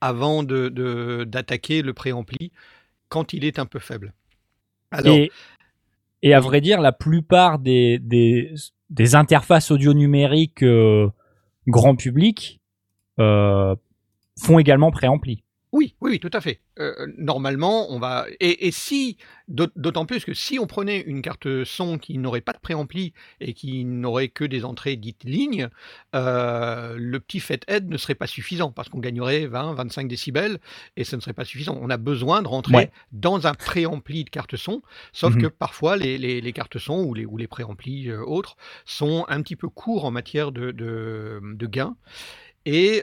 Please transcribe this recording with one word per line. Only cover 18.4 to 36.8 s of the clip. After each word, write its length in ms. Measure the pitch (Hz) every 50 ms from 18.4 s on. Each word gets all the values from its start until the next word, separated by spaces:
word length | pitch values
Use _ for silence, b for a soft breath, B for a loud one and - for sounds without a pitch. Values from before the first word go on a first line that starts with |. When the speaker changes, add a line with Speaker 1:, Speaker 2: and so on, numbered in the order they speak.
Speaker 1:
et, 280 | - 175 - - 196 175
et 20 |
si 480 | - - - - 285 277 262 240 - b b b b b b 202
d'aut-, 180 | 139 139 170 160 -
d'autant 300 | 180 131 170 - 240 170
plus 180 | - 247 220 -
que 80 | -
si 260 | - - - - 254 262
on 80 | 214
prenait 340 | - - 208 196 202 202 190
une 200 | - 156 139 135
carte 440 | 123 139 - - - 139 135 131 123
son 340 | - - - 180 170 165 151
qui 180 | - - 143
n'aurait 240 | 131 131 127 123 120
pas 140 | - - -
de 40 | -
préampli 540 | - - 165 151 143 - 160 190 185 160 b b b b b b
et 120 | - 127
qui 320 | 113 - - 131 131 127 123
n'aurait 440 | 123 123 123 123 120 117 131 135 123
que 160 | - - 147
des 200 | 139 131 123 117
entrées 320 | 127 117 - - 143 135
dites 280 | 113 104 117 - _ -
lignes, 440 | 127 139 220 285 294 226 156 127 117 b b b b b b b _ -
euh, 840 | 131 127 127 123 123 120 120 117 117 120 120 117 120 117 117 117 120
le 220 | 120 123 127 131
petit 180 | - - - 175
Fathead 500 | - - - - - - 202 208 190 170
ne 80 | 156 131
serait 160 | - - 135
pas 120 | - 160
suffisant 440 | - - 127 - - 175 165 160 139
parce 160 | - - - -
qu'on 120 | - 127
gagnerait 440 | 117 123 120 120 123 131 143 151 156
vingt, 280 | 127 120 127 147 165 151
vingt-cinq 340 | 127 127 117 - 139 135 120
décibels 500 | 120 - - 143 127 156 202 214 196 B B B B B B B B
et 80 | - 120
ce 120 | - 139
ne 40 | 117
serait 140 | - - 98
pas 100 | - 107
suffisant. 320 | - - 127 147 156 139 131
On 80 | 123 127
a 80 | 123 113
besoin 420 | 113 143 143 117 123 147 180 214
de 80 | 202 101
rentrer 260 | 127 131 - - 127
Speaker 2:
Ouais. 160 | 120 - b b b b b
Speaker 1:
dans 340 | 113 101 - 175 196 175 160
un 60 | 151
préampli 720 | 143 - - - - 175 165 165 156 135 - - 147 160 139
de 60 | -
carte 260 | - 151 - - -
son, 240 | - - 175 226 294 b b b b b b
sauf 220 | b - 165 135 113
Speaker 2:
Mhm. 80 | 117
Speaker 1:
que 40 | 135 151
parfois 500 | - _ 156 - - - 147 170 202 196
les, 180 | 156 131 131
les, 240 | 131 127 127 123 123
les 120 | 117 123 123
cartes 240 | 139 - - -
son 240 | -